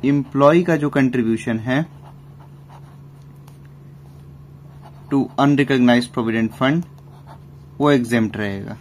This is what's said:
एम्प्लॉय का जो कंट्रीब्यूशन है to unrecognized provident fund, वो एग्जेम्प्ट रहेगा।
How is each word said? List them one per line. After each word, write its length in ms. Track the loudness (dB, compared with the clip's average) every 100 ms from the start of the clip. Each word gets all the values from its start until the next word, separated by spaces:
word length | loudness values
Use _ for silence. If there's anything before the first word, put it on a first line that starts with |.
एम्प्लॉय 580 | 0 -2 -2 2 4 4
का 140 | 2 -2
जो 120 | 0
कंट्रीब्यूशन 680 | 0 0 0 -2 -2 -4 -6
है 260 | -2 -4 -4 -12 -20 -20 -20 -20 -20 -20 -20 -20 -20 -20 -20 -20 -20 -20 -20 -20 -20 -20 -20 -20 -20 -20 -20 -20 -20 -20 -20 -20 -20 -20 -4
to 60 | -2 -2 0
unrecognized 680 | 2 2 2 2 4 2 0
provident 380 | -6 -4 -2 -4 -2
fund, 240 | -2 -2 -6 -18 -20 -20 -20 -20 -20 -20 -20 -2
वो 120 | 0
एग्जेम्प्ट 460 | 2 0 -2 -2 -4
रहेगा। 400 | -6 -8 -12 -16